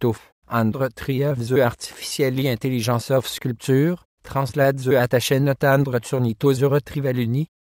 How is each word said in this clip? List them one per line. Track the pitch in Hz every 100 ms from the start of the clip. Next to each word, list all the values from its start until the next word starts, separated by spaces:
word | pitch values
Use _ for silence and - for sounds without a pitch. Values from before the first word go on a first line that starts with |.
tof, | 120 110 - _ _
and | 117 110
retrieve | 107 131 - - 131 143 135 117
the | 127
artificially | 123 - - - - - 135 127 139
intelligence | 113 135 127 113 120 -
of | 131 -
sculpture, | - 131 117 - 135 156 175 _ _
translate | - 135 135 147 139 135
the | 127
attaché | 131 123 123 - 135
not | 139 135
and | 143 135 139
return | 123 - 135
it | 123 110
to | 139
the | 131 139
retrieval | 143 - 147 135
uni, | 127 117 127 156 _ _